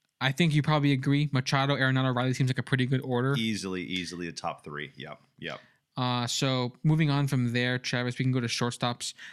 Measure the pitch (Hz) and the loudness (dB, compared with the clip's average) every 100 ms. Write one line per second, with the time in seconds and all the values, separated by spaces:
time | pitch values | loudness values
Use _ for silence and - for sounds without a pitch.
0 | _ - 131 135 170 147 147 151 143 135 | _ -2 0 2 4 4 4 4 4 2
1 | 139 143 147 131 127 139 139 135 131 131 | 2 2 2 0 2 2 2 2 2 4
2 | 131 123 127 127 127 127 - 127 127 131 | 2 2 0 2 0 0 0 0 2 0
3 | 127 123 135 143 113 101 95 92 90 92 | 0 0 0 0 0 -2 -4 -4 -4 -6
4 | 82 87 85 76 82 80 80 73 71 69 | -6 -8 -8 -6 -8 -8 -10 -10 -10 -12
5 | 76 73 _ - 82 60 - _ _ - | -16 -16 _ -14 -12 -12 -16 _ _ -4
6 | 123 123 123 - 139 127 123 - 151 156 | -2 -2 -2 -2 0 0 -4 -2 2 2
7 | 151 139 139 131 120 120 123 123 - 123 | 2 2 0 0 0 0 0 -2 -2 -4
8 | 123 - 131 127 117 - 120 - 120 - | -4 -2 0 0 -2 -2 -2 -2 -4 -4
9 | - - - | -10 -12 -18